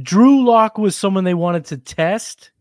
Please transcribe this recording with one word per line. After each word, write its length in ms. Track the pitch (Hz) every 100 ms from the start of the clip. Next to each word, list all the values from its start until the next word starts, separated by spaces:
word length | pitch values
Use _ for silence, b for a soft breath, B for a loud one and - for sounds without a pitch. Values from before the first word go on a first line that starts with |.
Drew 420 | 127 190 262 277
Lock 320 | 240 226 220 214
was 160 | 208
someone 300 | - 196 190
they 100 | 180
wanted 300 | 175 175 170 -
to 120 | 139
test, 720 | - - 165 220 - - _ _